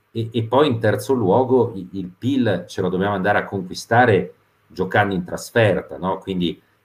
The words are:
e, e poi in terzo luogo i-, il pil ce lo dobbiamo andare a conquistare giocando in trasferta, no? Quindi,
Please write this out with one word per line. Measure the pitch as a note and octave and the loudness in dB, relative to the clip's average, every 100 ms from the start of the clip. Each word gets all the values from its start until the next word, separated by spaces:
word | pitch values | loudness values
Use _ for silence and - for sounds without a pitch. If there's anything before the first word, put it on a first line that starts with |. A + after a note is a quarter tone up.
| _ | _
e, | A#2 A2 | -8 -6
e | A#2+ | -4
poi | A2+ C3 D3 | 0 2 2
in | A2+ | 2
terzo | A2 G2 - | 0 0 0
luogo | C3 F#2 G#2+ B2+ B2+ G#2 | 0 2 2 4 2 2
i-, | F#2+ - | -4 -12
il | G2 F2+ - | -10 -12 -6
pil | A#2+ C3+ A2+ F2+ - | -2 0 2 0 -4
ce | - | -4
lo | F#2 | -2
dobbiamo | F2+ G2+ | 0 0
andare | G2 G2 G2+ | 0 0 0
a | |
conquistare | F#2 G2 F2+ F#2 - A#2 B2+ F#2+ - - _ _ _ | -2 -6 -8 -10 0 4 4 4 0 -10 _ _ _
giocando | - F#2 A2 G2+ | -6 -2 0 0
in | F#2+ | -2
trasferta, | F2+ D#2+ - A#2+ G#2+ E2 - - | -4 -8 -2 2 4 2 -4 -8
no? | F2+ F#2+ | -6 -6
Quindi, | - F2+ F2 D#2 _ _ | -6 -2 -2 -4 _ _